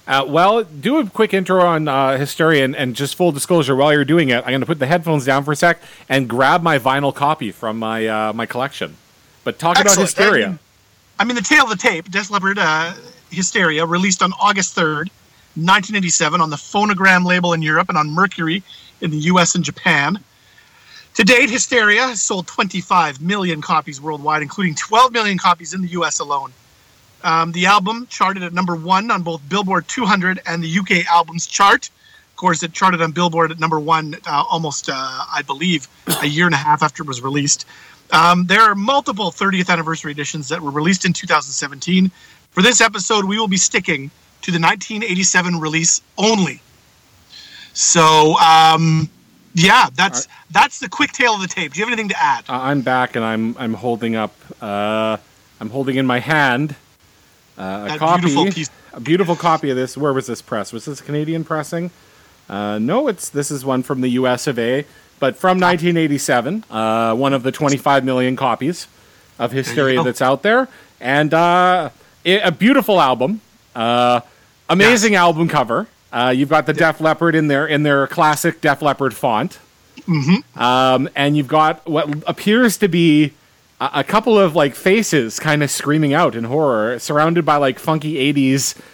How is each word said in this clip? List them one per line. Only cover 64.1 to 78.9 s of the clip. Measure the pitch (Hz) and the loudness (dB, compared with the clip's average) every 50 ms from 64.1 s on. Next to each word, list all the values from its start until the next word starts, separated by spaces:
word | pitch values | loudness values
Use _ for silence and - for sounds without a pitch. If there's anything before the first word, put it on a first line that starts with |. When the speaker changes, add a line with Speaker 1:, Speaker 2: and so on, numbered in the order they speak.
| 120 127 127 | 0 0 2
Speaker 1:
S | 127 123 123 - | 0 0 0 -2
of | 151 127 120 | -4 -4 -2
A, | 117 117 127 143 147 - _ - _ _ _ _ | -2 0 -2 -2 -4 -8 _ -20 _ _ _ _
but | 143 131 - | -2 -2 -2
from | - - 185 185 185 | 0 0 2 2 4
nineteen | 180 175 180 170 160 175 170 | 2 2 2 2 0 0 2
eighty-seven, | 165 160 151 143 135 - - 135 120 113 135 190 220 - _ | 2 2 0 0 -2 0 0 0 0 0 -2 -6 -6 -8 _
uh, | 113 110 110 110 110 113 117 113 113 | -4 -2 0 0 0 2 0 0 0
one | 120 139 135 139 | 0 0 0 0
of | 131 117 | 0 -2
the | 131 | -4
twenty-five | 123 - 156 139 139 127 - 147 139 139 131 | -4 -2 -2 -2 -2 0 2 2 2 2 2
million | 131 131 127 127 127 131 | 0 0 0 0 -2 -2
copies | 113 135 127 113 - 127 156 180 - - - _ _ _ _ _ _ _ _ _ - | -2 -2 -2 -2 -2 -4 -6 -6 -6 -12 -18 _ _ _ _ _ _ _ _ _ -6
of | 120 120 | -6 -4
Speaker 2:
There | 127 135 | -2 -4
you | 131 | -6
Speaker 1:
Hysteria | 131 - 151 139 135 131 | -4 -2 0 0 2 2
Speaker 2:
go. | 123 123 | 0 0
Speaker 1:
that's | 127 117 - | -2 -2 0
out | 135 127 139 135 - | 2 2 2 2 0
there, | 208 226 254 262 247 - - - _ _ _ | 0 2 2 0 -2 -10 -20 -20 _ _ _
and, | - 123 139 147 151 147 156 | -4 0 0 0 2 2 2
uh, | 160 170 175 175 180 180 180 180 180 156 123 - _ _ _ _ _ _ | 2 4 4 4 4 4 2 2 0 -2 -6 -12 _ _ _ _ _ _
it, | 170 185 196 196 | 0 0 2 2
a | 185 | -2
beautiful | 156 - 185 233 285 277 202 - 202 175 | 0 2 2 4 4 4 2 2 4 4
album, | 151 131 131 113 123 151 214 214 - _ _ _ _ _ _ | 4 4 2 0 0 -2 -2 -6 -10 _ _ _ _ _ _
uh, | 123 113 117 120 120 123 123 123 120 - - _ _ _ _ _ _ _ - | -4 0 2 4 4 4 4 2 2 -2 -8 _ _ _ _ _ _ _ 0
amazing | 165 185 202 226 247 226 208 226 208 | 2 4 6 4 4 4 2 2 4
Speaker 2:
Yes. | 185 | 4
Speaker 1:
album | 175 175 160 156 170 | 4 4 2 2 -2
cover. | 165 151 151 127 110 117 151 220 - _ _ _ _ | 0 0 0 0 0 -2 -4 -4 -8 _ _ _ _
Uh, | - 120 123 127 127 | -2 0 0 2 2
you've | 131 143 131 | 2 2 2
got | 156 156 147 | 2 2 2
the | 156 147 | 0 0
Speaker 2:
Yeah. | 147 170 165 | 2 2 0
Speaker 1:
Def | 151 - | 0 2
Leppard | 156 156 151 156 170 170 160 | 0 0 2 2 0 2 2
in | 160 156 | 2 2
their, | 147 143 139 151 | 2 0 0 0
in | 156 151 143 151 | 0 0 0 2
their | 151 143 139 135 | 2 2 2 0
classic | - - 175 160 156 151 - - 170 165 - | -2 0 2 2 2 2 2 -2 -4 -4 0
Def | - 151 139 - | 0 0 0 2
Leppard | 156 143 | 0 0